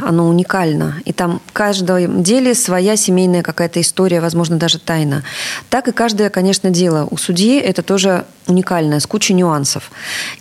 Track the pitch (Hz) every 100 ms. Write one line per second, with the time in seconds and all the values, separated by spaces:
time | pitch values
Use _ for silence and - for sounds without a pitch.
0 | - 165 170 170 180 190 170 151 156 147
1 | - 165 175 175 - - 208 196 180 185
2 | 175 190 175 254 254 220 - 180 196 214
3 | - 185 185 175 165 160 170 175 165 -
4 | 185 170 165 170 165 165 165 160 - 165
5 | 147 139 - - - - - 247 262 214
6 | 233 208 208 190 190 190 190 175 180 156
7 | 143 160 - 175 220 277 190 180 160 196
8 | 190 180 - - - 180 180 175 156 147
9 | - 214 - 185 175 151 135 92 - -
10 | - - - -